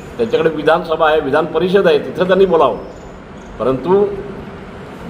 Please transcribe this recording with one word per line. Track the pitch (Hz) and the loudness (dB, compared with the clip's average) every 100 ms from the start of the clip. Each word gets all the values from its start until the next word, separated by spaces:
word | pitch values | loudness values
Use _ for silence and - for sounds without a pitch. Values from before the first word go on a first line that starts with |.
| - - | -10 -4
त्यांच्याकडे | 113 156 160 | 0 2 2
विधानसभा | 156 147 170 170 160 156 | 2 2 2 2 0 2
आहे, | 156 | 2
विधान | 139 147 | 2 0
परिषद | 165 160 180 196 180 | 0 0 2 4 4
आहे, | 143 | 2
तिथं | - 160 185 | 0 -2 2
त्यांनी | 185 | 4
बोलावं. | 185 160 131 92 - - - - - - - - | 4 4 4 0 -10 -16 -16 -18 -18 -18 -14 -4
परंतु | 117 131 175 196 208 - - - - - - - - - | -2 0 2 2 2 -4 -10 -12 -14 -16 -16 -16 -16 -12